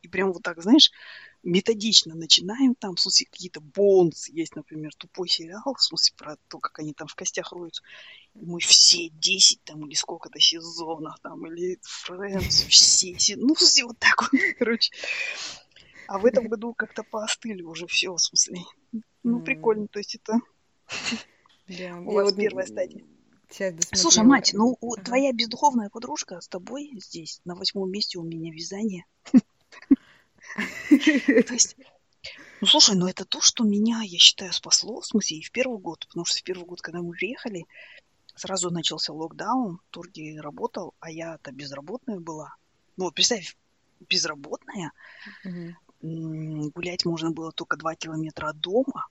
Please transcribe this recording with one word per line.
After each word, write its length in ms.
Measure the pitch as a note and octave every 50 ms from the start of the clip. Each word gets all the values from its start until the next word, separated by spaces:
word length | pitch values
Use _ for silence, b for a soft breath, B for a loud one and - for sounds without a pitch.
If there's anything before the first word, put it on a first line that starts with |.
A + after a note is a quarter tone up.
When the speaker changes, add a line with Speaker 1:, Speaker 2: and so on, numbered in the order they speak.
Speaker 1:
И 60 | - E3+
прям 240 | - F#3 G3 G3
вот 100 | F3 E3+
так, 200 | - F3 E3 E3
знаешь, 280 | E3+ G3 C4 D#4 C4 - B B B B B B B B B B
методично 720 | - F3+ E3+ F#3+ - - A#3 G#3+ G3+ A3 G3 - - E3 D#3+
начинаем 600 | E3 E3 D3+ - - E3+ F#3 A3 C4 C#4 B3+ A#3+
там, 180 | _ A3+ G3 F3
в 40 | -
смысле, 260 | - G3 - - - _
какие-то 300 | - - F3+ F3+ - D#3
Bones 720 | D#3 D3 _ F#3+ G3+ G3+ G3 F#3+ F3+ E3 D3 - - -
есть, 240 | - E3 D#3+ - -
например, 360 | D#3 - _ D#3 D#3 D3+ D3+ -
тупой 320 | _ - _ _ F#3 F3+ E3+
сериал, 460 | - - E3 E3 F3+ A3 A#3+ C#4 B3+
в 60 | -
смысле, 320 | - - D#3+ D#3 - - _
про 200 | - - - - _ _ _
то, 100 | - D3
как 180 | - - _ -
они 160 | D#3 D3+ C#3+
там 140 | - D#3+ C#3+
в 60 | -
костях 360 | - F#3+ - - F#3+ F3+ -
роются. 300 | F3+ F3+ F3 E3 - - B B B B B B B B B B _
И 100 | - -
мы 140 | E3+ F3 F3
все 480 | - - - - - - - F3 E3+ D#3+
десять 500 | D#3 D#3 E3 F3 G3 F#3+ F#3+ - - _ _
там 200 | - D3+ D#3 D3+
или 80 | C#3+ -
сколько-то 440 | - - - E3 E3 - D#3 - D3+
сезонов 760 | D3 - D#3+ E3 E3 E3+ E3 E3 E3 D#3 E3 D#3 D#3 D3+ - -
там, 240 | _ - D#3+ C#3 -
или 320 | E3 E3 F3 F3 F3+ F3+ _ - - - - - -
Friends, 580 | F3+ F3+ G3+ G3+ G3 F#3+ F#3 - - - F3+ -
все 500 | - - - - - - - - - -
се-, 180 | - - -
ну, 180 | - G#3+ C4 D#4+
все 300 | - F#4 - - - B3
вот 120 | A#3+ A#3 _
так 240 | - - - -
вот, 80 | A3+ -
<laughs> 260 | - C4 - F4+ - -
короче. 320 | B3 A3 A#3 - - - B B B B B B B B B B B B B B B _ _ B B B B B B B
А 100 | G3 F#3+
в 60 | G3+
этом 240 | B3 - C4 A#3 G#3+
году 240 | A3+ G#3+ A3 A#3 A3+
как-то 280 | - A3 - - - G#3+
поостыли 580 | _ - A3 G#3 A3 - _ - A3+ G#3 F#3
уже 240 | E3+ E3 E3 D#3+ F3
всё, 280 | E3+ - - F3 F#3 F3+
в 60 | E3
смысле. 380 | - - - - - - - F3+ F3 - - _ _ _ - A3 - _ _ _ -
Ну, 120 | A#3 A#3 A#3+
Speaker 2:
М. 0 |
Speaker 1:
прикольно, 460 | E3 D#3+ D#3+ D#3 D#3 D#3 G#3+ G#3+ G#3 -
то 100 | - G3+
есть 160 | G3+ - -
это 240 | - _ - A3 A#3 - _ _ _ _ _ _ _ _ -
<laughs> 400 | - - - - A#3+ A3 - _ _ _ _ _ _ _ _ -
Speaker 2:
Да, 300 | F#3 F3 F3+ F3+ F3 F3 F3
Speaker 1:
у 20 |
Speaker 2:
я 60 | E3+
Speaker 1:
вас 120 | - G3 G3
Speaker 2:
вот, 100 | G3+ F#3+ G3
м, 0 |
Speaker 1:
первая 280 | G#3 G#3 F#3 F#3+ F#3+
стадия. 360 | - G#3+ G3+ F#3 D#3 - - - _ _ _ _ _ _ _ _ _
Speaker 2:
щас 240 | - - G3 F#3+ E3+
Speaker 1:
Слушай, 0 |
Speaker 2:
досмотрела. 500 | D#3+ E3 - - - - E4 D4+ A3+ G#3+
Speaker 1:
мать, 260 | B3+ C#4 A#3 - - -
ну, 220 | G3+ A3+ B3+ A#3+ _
у, 160 | A#3 A#3+ A3+
Speaker 2:
Ага. 20 | G#3
Speaker 1:
твоя 340 | F#3 F3 A#3+ C4 C#4 C#4
бездуховная 580 | B3 A3 A#3 A3 A#3+ B3+ D4 D4 C4 A#3 G#3 G3+
подружка 500 | _ A3+ A#3 B3 G3+ - - - F#3+ E3+
с 80 | - _
тобой 420 | - F3+ F3+ G3+ A#3 C#4+ D4 D4 C#4 F#3+
здесь 400 | - - - E3 D#3 D#3+ - - _
на 100 | F3 F3
восьмом 340 | F3+ - - - G3+ F#3+ F#3
месте 280 | F#3 G#3 G#3+ - - F3+
у 40 | E3
меня 280 | E3 E3 E3 D#3+ E3
вязание. 520 | D#3+ D#3+ E3+ - G3 G3 A3 A3 F#3 E3+ - _ _ _ _
Speaker 2:
<laughs> 2250 | - - B3+ - _ _ _ _ _ - - - _ C#4 _ _ _ _ _ _ _ _ _ - - - - G#3 - - - - - D4+ C4 - D#4 D4 B3+ - - - - -
Speaker 1:
То 80 | - B3
есть, 220 | A#3 - - - _ - _ _ _ _ _ _ _ B B B B B B - -
ну, 60 | - -
слушай, 280 | - D4+ - B3 G3+
ну, 100 | F#3 F3+ F#3
это 160 | F#3 - F#3
то, 140 | _ - D4+
что 240 | - - - - A#3
меня, 380 | G#3+ G3+ G#3 G#3+ A3+ A#3 A3+ A3
я 140 | F#3+ E3+ E3+
считаю, 340 | - - - - G3+ F3
спасло, 480 | - - - D#3+ - - - G3 A#3+ -
в 60 | -
смысле, 320 | - - G#3+ F#3+ - D#3+ D#3
и 40 |
в 80 | D#3 -
первый 260 | - A3+ C4 C4 A#3+ G3+
год, 260 | F3+ E3+ D#3+ _ - _
потому 160 | - F3 F3
что 120 | - - -
в 40 | _
первый 200 | F3+ F3+ F3+ F3
год, 140 | F3 F3+ E3+
когда 180 | - E3+ D#3+ F3
мы 100 | F3 F3
приехали, 520 | E3+ - F#3+ G#3 C4+ - - B3+ G3+ F3 D#3+ B B B B B B B B _ _ _ _ - _
сразу 340 | - - - F#3+ F#3 F3+ F3+
начался 420 | E3+ E3+ D3+ - E3 D3+ - - D3+
локдаун, 680 | D#3 D#3+ D#3+ D#3 D#3 F#3+ G3+ B3 C4 B3 G3 E3+ - _ _
Тургий 480 | - E3+ F3 F3+ _ D#3 D#3 D3+ D#3 D3+
работал, 540 | D3 D3 C#3+ - G3+ A3+ - G#3+ F3+ D3+ _ _
а 100 | - E3
я-то 420 | D#3+ D#3+ E3 E3 E3 - _ D3
безработная 680 | B2+ C3+ D3 C#3 C#3 C#3 C#3+ D#3+ G#3+ B3+ _ - G#3 F3+
была. 340 | E3+ D#3+ D#3+ D#3 D3 - - _ _ _ _ _ _ _ _
Ну, 80 | - F#3
вот 80 | E3+ _
представь, 420 | - E3+ - A#3+ G3+ E3 - - _ _ _ _ _ _ _ _ _
безработная, 920 | - _ - G3 F3 D#3+ D3+ D3 - - - - _ - - G3+ E3+ - B B B B B B B G#3+ G3 B B
Speaker 2:
Мгм. 320 | F#3+ F3 F3 E3+ E3+ E3+ _ _ _ _ _
Speaker 1:
м, 680 | - D#3+ D#3+ E3 D#3+ D#3+ D#3+ D#3 D#3 D#3 D#3 D3+ D3+ D3+
гулять 340 | - F3 - F3+ F3 F3+ -
можно 240 | F3 E3 D#3+ D#3+ E3
было 200 | D#3+ D3+ D#3+ D#3+
только 240 | - - E3+ _ -
два 180 | D3 D3 E3 D#3+
километра 520 | _ - D#3+ D#3+ D#3 D#3+ D#3 - - D#3 D#3
от 100 | D#3 D3+
дома. 480 | - F3 F#3+ A#3+ C4+ C#4 - - - -